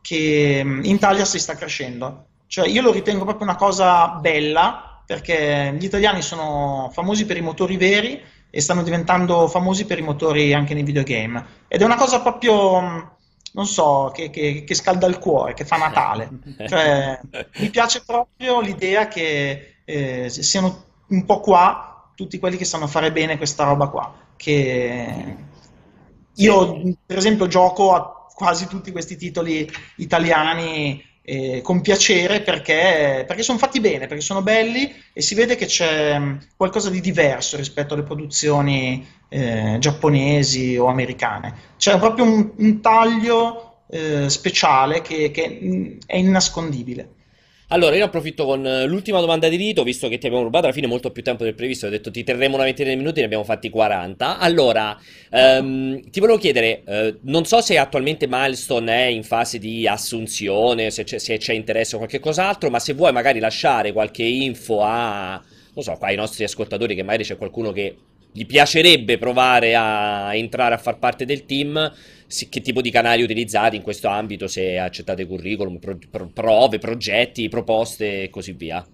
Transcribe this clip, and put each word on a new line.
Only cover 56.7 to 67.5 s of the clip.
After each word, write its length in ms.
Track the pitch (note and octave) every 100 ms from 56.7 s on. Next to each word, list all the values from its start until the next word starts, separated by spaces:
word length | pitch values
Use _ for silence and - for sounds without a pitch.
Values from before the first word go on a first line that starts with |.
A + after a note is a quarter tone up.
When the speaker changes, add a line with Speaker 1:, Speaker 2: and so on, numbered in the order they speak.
| A2
Speaker 2:
eh, 340 | - G#2 A2 G#2+
non 220 | C3 D#3
so 160 | D#3+ A3+
se 180 | A3+ E3+
attualmente 480 | C3+ C#3+ C3+ D#3 C#3+
Milestone 760 | B2 C3+ B2+ - B2 A2+ A#2
è 20 | B2+
in 160 | A#2
fase 360 | G#2+ A#2 A#2+ A#2+
di 260 | G#2+ A2+ A2
assunzione, 1040 | G#2+ - A#2 A2 - G#2 G2 A#2+ A2+ A2
se 140 | G#2
c'è, 140 | G#2 A2+
se 180 | - A2
c'è 140 | -
interesse 420 | A2+ A2 A2 A2
o 40 | A2
qualche 200 | A2 C#3
cos'altro, 520 | D#3 D3+ F#3+ - D#3
ma 100 | A#2+
se 120 | C3
vuoi 200 | C#3 E3+
magari 260 | B2 B2 A#2+
lasciare 540 | A2+ - D#3+ A#2+ G#2
qualche 320 | G#2 G#2+ -
info 580 | A#2 B2+ C3+ A2+ - G#2+
a, 580 | G#2+ A#2 A#2 G2+ F#2 F#2+ _ - _
non 100 | -
so, 120 | B2+ E2
qua 120 | G2
ai 80 | G2
nostri 260 | A2 -
ascoltatori, 540 | G#2 - G#2+ G2+ A#2 F#2
che 80 |
magari 180 | F#2+ A2+
c'è 140 | G#2 F#2+
qualcuno 340 | G2